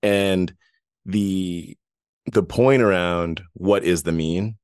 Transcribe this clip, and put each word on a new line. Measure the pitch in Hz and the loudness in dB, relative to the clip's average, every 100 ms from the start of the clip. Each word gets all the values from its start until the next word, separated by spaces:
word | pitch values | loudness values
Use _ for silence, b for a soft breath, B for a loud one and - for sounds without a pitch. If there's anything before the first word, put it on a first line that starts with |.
And | 104 101 98 92 90 - _ _ _ _ - | 2 2 2 0 -2 -6 _ _ _ _ -6
the, | 101 101 95 92 87 76 - _ _ _ _ - | -2 -2 -2 -4 -8 -12 -20 _ _ _ _ -2
the | 110 | -2
point | 87 - 131 135 | -2 2 4 4
around | 110 92 87 87 85 80 87 | 4 2 0 0 -2 -6 -12
what | - 92 101 | -6 0 2
is | 85 87 | 2 0
the | 82 | 0
mean | 82 80 87 104 110 | -2 -2 -4 -4 -8